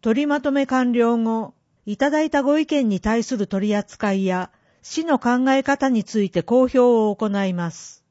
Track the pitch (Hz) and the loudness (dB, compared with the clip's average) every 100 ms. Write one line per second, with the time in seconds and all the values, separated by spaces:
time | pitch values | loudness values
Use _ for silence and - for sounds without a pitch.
0 | 226 220 294 294 294 277 269 254 254 240 | 0 0 0 0 0 0 0 0 0 2
1 | 233 233 226 226 208 _ _ _ - 208 | 2 2 0 -2 -6 _ _ _ -10 -2
2 | 285 302 311 294 269 302 302 294 240 190 | 0 2 0 0 2 0 2 0 0 0
3 | 214 226 220 247 202 196 208 208 202 - | 0 -2 -2 -4 -4 -2 -2 -2 -4 -6
4 | 208 196 190 180 185 _ _ _ - - | -2 0 0 -2 -6 _ _ _ -10 -6
5 | 330 277 240 247 262 269 269 277 269 240 | 0 0 2 0 2 0 0 0 0 0
6 | 196 220 196 180 - 240 254 254 247 233 | -2 -2 -2 -2 0 2 4 4 4 4
7 | 214 202 220 202 196 175 170 - - - | 2 -2 -2 -2 -2 -2 -6 -8 -20 -20
8 | _ | _